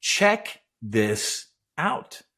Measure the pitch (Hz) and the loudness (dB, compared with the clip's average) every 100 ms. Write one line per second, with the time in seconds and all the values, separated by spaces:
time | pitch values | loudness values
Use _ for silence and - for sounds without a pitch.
0 | - - 202 214 - - _ _ 107 107 | -2 4 4 4 -2 -16 _ _ -4 0
1 | 107 104 - - - _ _ - 180 226 | 2 2 -2 -6 -10 _ _ -4 -2 -2
2 | - - - | -8 -18 -20